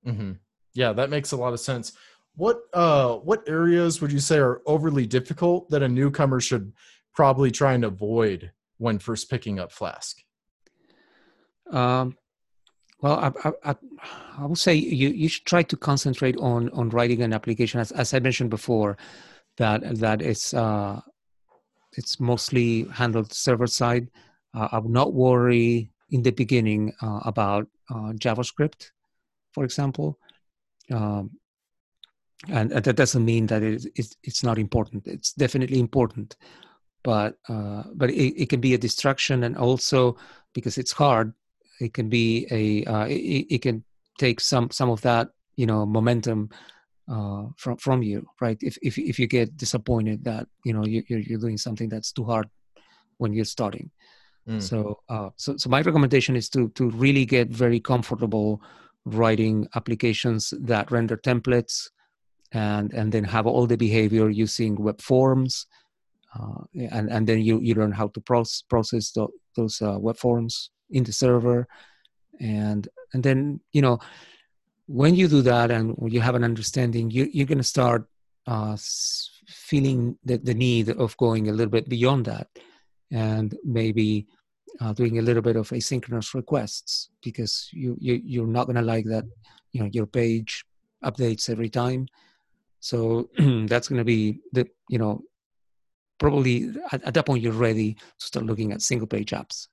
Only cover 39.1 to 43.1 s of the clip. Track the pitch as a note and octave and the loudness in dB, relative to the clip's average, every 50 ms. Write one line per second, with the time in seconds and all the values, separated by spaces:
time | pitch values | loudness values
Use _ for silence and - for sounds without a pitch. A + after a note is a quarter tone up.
39.1 | C3+ - - - C#3+ B2+ A#2+ A#2 B2 - B2 A#2+ C3 B2 - - - C3 B2+ B2 | 0 0 -2 -2 0 0 0 -2 -2 0 0 0 0 0 0 0 2 4 4 2
40.1 | A#2+ - - - - - _ _ _ - - A#2+ - - B2 - - - D3 C#3+ | 0 -2 -14 -20 -20 -20 _ _ _ -8 -6 -6 -6 -6 -6 -6 0 2 4 4
41.1 | B2+ A2+ A2 A2 A2+ _ _ _ _ _ _ _ _ _ B2+ A2+ _ - A#2+ A2 | 6 4 2 0 -4 _ _ _ _ _ _ _ _ _ -8 -6 _ -4 -4 0
42.1 | A2 A#2 A2+ A2+ A2+ A#2 - - B2 A2 G#2+ G#2+ G#2+ G#2 - - A2 G#2+ G#2+ B2 | 2 2 2 2 0 0 -2 -2 -2 0 0 2 0 0 0 -2 -2 -2 -2 -2